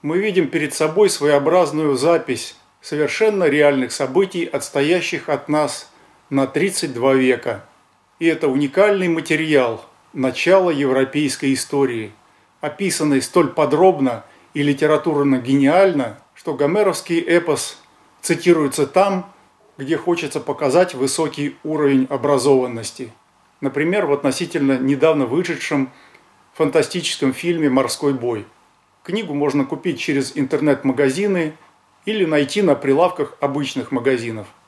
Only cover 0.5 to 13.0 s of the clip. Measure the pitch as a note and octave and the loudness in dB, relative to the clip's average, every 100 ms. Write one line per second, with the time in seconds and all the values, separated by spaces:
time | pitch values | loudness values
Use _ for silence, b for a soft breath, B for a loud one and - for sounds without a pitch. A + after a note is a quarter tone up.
0.5 | E3 D3+ - D#3 E3+ G3+ - D3 C#3+ D3 | -2 -4 -2 0 4 2 4 2 4 4
1.5 | F3+ D#3+ D3+ D#3 C3 D3+ E3+ - A#2 - | 2 2 0 0 0 2 2 0 -6 -8
2.5 | - _ _ - D3+ C#3+ - A3 G3+ E3 | -16 _ _ -10 -4 -2 0 0 2 0
3.5 | D3 D3 C3+ B2 - E3+ C#3 F#3+ F3+ E3 | 4 4 2 -4 -4 -2 0 0 -2 -6
4.5 | C3+ - C#3+ D3 F3+ D#3+ D3 - C#3 - | -6 -4 -2 0 0 -2 -6 -4 -6 -2
5.5 | D3+ D3 - - b b b _ C#3 C3+ | -2 -2 -4 -14 b b b _ -2 -2
6.5 | D3+ F#3+ F#3+ D#3 A#2 C3 C3+ B2+ A#2+ A#2+ | 0 -2 -2 -6 -2 2 4 2 0 -2
7.5 | G#2+ - _ _ _ _ _ E3 D#3 D3 | -8 -12 _ _ _ _ _ -2 0 0
8.5 | C3 C#3+ F3+ G#3 G3 F3+ E3 - D#3 D#3+ | 0 0 2 2 2 0 -2 -2 -2 2
9.5 | C#3+ A#2+ G#2+ - _ _ D3+ C3 B2 E3+ | 2 2 -4 -12 _ _ -4 -4 -2 4
10.5 | F#3+ F3+ D3 C#3 C3 C3 D3+ D3 - C#3 | 4 4 0 0 2 0 0 -2 -2 -2
11.5 | C3 - C#3+ C3+ A#2 G#2+ - b b b | -2 -2 0 0 -2 -8 -16 b b b
12.5 | _ D3 D3 G3 - | _ -10 -4 -4 -2